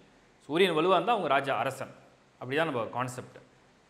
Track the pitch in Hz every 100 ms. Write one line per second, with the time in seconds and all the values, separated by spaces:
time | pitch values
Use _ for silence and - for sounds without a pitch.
0 | - _ _ _ - 156 190 156 175 180
1 | 180 226 156 135 135 113 127 131 117 -
2 | - _ _ - 127 143 165 123 107 120
3 | 127 123 - - - _ _ _ _